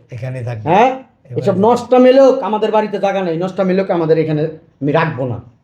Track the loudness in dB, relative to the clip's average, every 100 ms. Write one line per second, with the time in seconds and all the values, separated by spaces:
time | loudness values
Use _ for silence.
0 | -16 -12 -10 -8 -8 -6 0 2 2 0
1 | -10 _ -12 -6 -2 2 2 2 2 4
2 | 6 6 6 4 -2 -4 -2 0 -2 -2
3 | -2 -2 -2 -4 -4 -4 -2 0 0 -2
4 | 0 2 0 -2 -4 -8 _ -8 -2 0
5 | -2 -4 -6 -8 -12 _